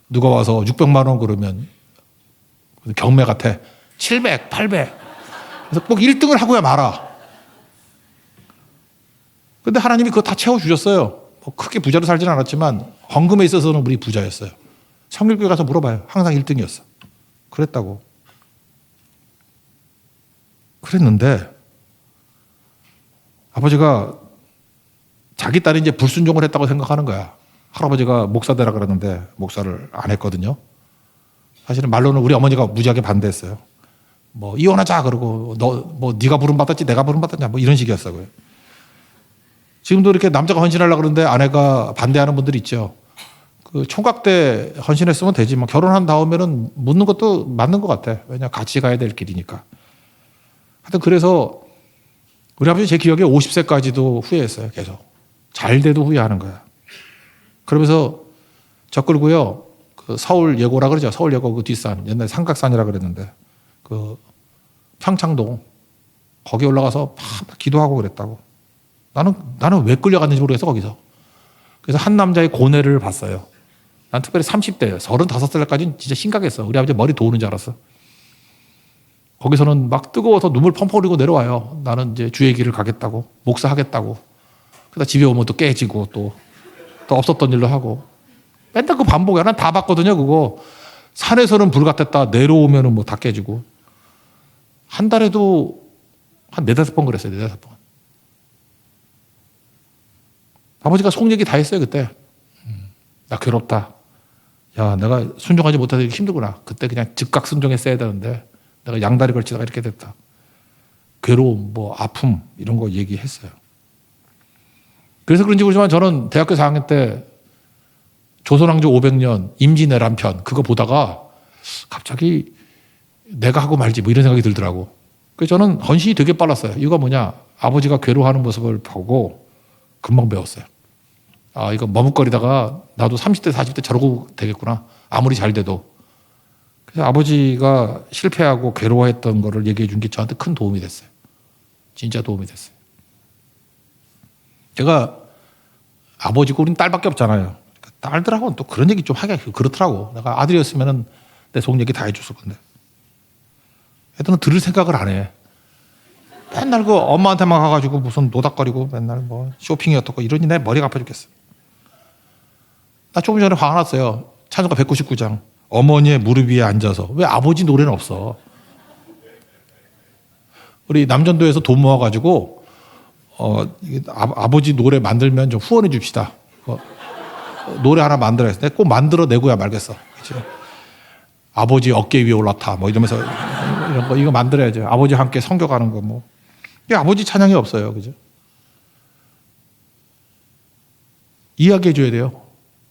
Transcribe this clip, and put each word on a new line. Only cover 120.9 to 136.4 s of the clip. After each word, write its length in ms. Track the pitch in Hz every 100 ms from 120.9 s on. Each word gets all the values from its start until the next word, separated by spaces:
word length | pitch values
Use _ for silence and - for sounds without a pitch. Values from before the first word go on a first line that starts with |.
| 139 117 - - _ _ _ - - -
갑자기 640 | - - 127 165 160 - _ _ _ _ _ _ _ _
'내가 360 | 170 120 139
하고 160 | 143 151
말지.' 240 | 113 113
뭐 100 | 101
이런 120 | 127
생각이 180 | 135 127
들더라고. 520 | 110 98 95 90 92 _ _ _ _ -
그래서 200 | 160 175
저는 220 | 202 175
헌신이 360 | - 165 185 220
되게 180 | 143
빨랐어요. 400 | 170 165 143 110 117
이유가 200 | 147 165
뭐냐? 360 | 127 131 107 - _ _
아버지가 380 | 123 139 139 143
괴로워하는 440 | 131 127 131 135
모습을 380 | 123 110 117 107
보고 680 | - 98 92 127 98 - _ _ _ _ _ _
금방 260 | - 123 117
배웠어요. 380 | 101 87 - - _ _ _ _ _ _ _ _
'아, 180 | - 104
이거 140 | 110 113
머뭇거리다가 960 | 101 131 143 131 113 120 135 113 151 - -
나도 200 | 117 120
삼십 280 | - 196
대, 80 | 175
사십 240 | 127 127 135
대 60 |
저러고 440 | - 123 135 120 - -
되겠구나. 500 | 104 104 - 113 - _ _
아무리 260 | 135 127 127
잘 180 | 107
돼도.' 320 | 107 95 92 - _ _ _ _ _